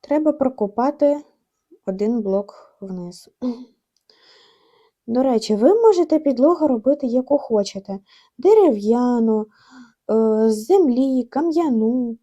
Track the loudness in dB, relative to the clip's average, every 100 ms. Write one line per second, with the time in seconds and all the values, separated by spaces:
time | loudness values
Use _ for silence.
0 | -2 -2 0 0 -4 -4 -6 -2 -4 0
1 | 0 0 -8 _ _ _ _ _ -10 -4
2 | -4 -2 -2 -4 -6 -18 -20 _ -14 -12
3 | -14 -16 -20 _ -10 -10 -18 _ _ _
4 | _ _ _ _ _ _ _ _ _ _
5 | -6 -2 0 -2 -2 0 2 4 4 2
6 | 0 0 0 2 2 2 0 0 0 -2
7 | -2 -4 0 -2 0 -2 -2 -10 -12 -14
8 | _ _ _ -2 4 6 4 2 0 0
9 | 2 0 0 0 -4 _ _ -20 -20 _
10 | -4 0 2 2 0 0 2 2 4 2
11 | 0 -2 -4 -4 -2 0 0 0 0 -2
12 | -4 -10